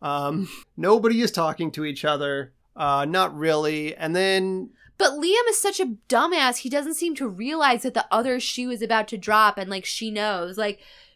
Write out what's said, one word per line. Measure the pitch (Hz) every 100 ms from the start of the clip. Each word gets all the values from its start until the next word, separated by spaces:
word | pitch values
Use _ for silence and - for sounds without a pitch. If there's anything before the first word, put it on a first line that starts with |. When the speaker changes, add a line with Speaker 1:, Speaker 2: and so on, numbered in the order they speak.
Speaker 1:
Um, | 156 143 143 160 185 -
<laughs> | - -
nobody | 170 226 226 226
is | 233
talking | - 160 - 160
to | 151
each | 151 135
other. | 151 143 143 139 139 _ _
Uh, | - 143 139
not | 143 180 185 151
really. | 160 156 151 156 151
And | - 160 175
then | 190 190 190 190 - - - -
Speaker 2:
But | 392
Liam | 294 330 427 480
is | -
such | 403 392
a | 254 214 -
dumbass. | 233 320 349 262 247
He | 254
doesn't | 285 285
seem | 311 339 285
to | 254
realize | 185 240 320 285 240
that | 254
the | - -
other | 190 262 247
shoe | - - 247
is | 233
about | 226 220 214
to | 220
drop | 208 214 214 202
and, | 190
like, | 190
she | 180 - 226
knows. | 214 214 190 175 190
Like, | 208 202 - - -